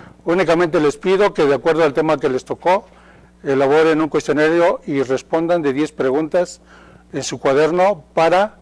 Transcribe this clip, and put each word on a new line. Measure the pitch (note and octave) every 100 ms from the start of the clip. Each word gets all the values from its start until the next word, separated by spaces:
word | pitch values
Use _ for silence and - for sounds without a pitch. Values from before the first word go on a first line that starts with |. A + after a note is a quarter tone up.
| - -
Únicamente | - F3 E3 E3 F3 D#3+
les | D3+ C3+
pido | F3 F#3 G3+
que, | F3
de | D3
acuerdo | C#3 E3 D#3
al | D#3
tema | C#3 D#3 D3+
que | D3
les | B2+
tocó, | - B2+ E3 F#3+ - - - - - _
elaboren | - C3+ C#3 D3+ D#3+ D3+
un | D#3
cuestionario | D3+ - D3 D#3 E3+ E3+ - -
y | C#3
respondan | B2+ C3 - D#3+ E3+ F3
de | D3
diez | C3+ D3+
preguntas | - C3 C3+ D#3 F3+ F3 - _ - - - _
en | D3+
su | C3 C3+
cuaderno | C#3+ C3+ D#3 F3 F#3+ F#3+ -
para, | - E3 F3+ G#3 -